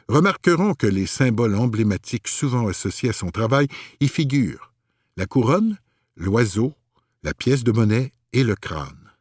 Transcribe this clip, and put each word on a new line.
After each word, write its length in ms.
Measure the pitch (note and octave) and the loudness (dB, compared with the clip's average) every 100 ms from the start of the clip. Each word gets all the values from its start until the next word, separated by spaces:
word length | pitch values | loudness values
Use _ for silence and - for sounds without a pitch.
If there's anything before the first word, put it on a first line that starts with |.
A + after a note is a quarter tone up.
| - | -2
remarqueront 680 | B2+ F#3+ - - E3+ G3+ | 2 2 2 2 2 2
que 120 | - A2 | 0 0
les 200 | F#2+ F#2+ | 0 -2
symboles 500 | - C3 A2 A#2 G2+ | 0 0 2 0 2
emblématiques 720 | B2 A2 G#2+ F#2 - A#2+ - | 0 0 0 -2 -4 -8 -8
souvent 400 | - C#3+ B2 A2 | -4 -2 -2 -2
associés 420 | F2+ G2+ - B2 | -4 -6 -4 -4
à 20 | |
son 180 | - F2+ | -4 -6
travail 360 | F#2 A2 C3+ C#3+ - - - | -4 0 2 0 -4 -18 -4
y 60 | C#3+ | -2
figurent, 680 | - C#3+ C#3 A#2 - - _ _ _ _ - | 0 -2 0 -2 -4 -16 _ _ _ _ -10
la 100 | F#2+ | -2
couronne, 520 | C3+ A2+ E3+ A3 G#3 _ _ _ - | 0 2 2 0 -2 _ _ _ -8
l'oiseau, 580 | F2+ G#2+ A#2 G2 B2+ - _ _ _ _ | 0 2 2 0 -2 -4 _ _ _ _
la 100 | - | -10
pièce 300 | - - C3+ | -4 0 2
de 80 | A#2 | 2
monnaie 400 | A2 A2 A2 C3 - _ | 2 2 2 -2 -8 _
et 120 | B2 | 0
le 100 | B2 G2+ | 0 0
crâne. 480 | - D#2 C#2 - - _ | -4 -8 -8 -14 -20 _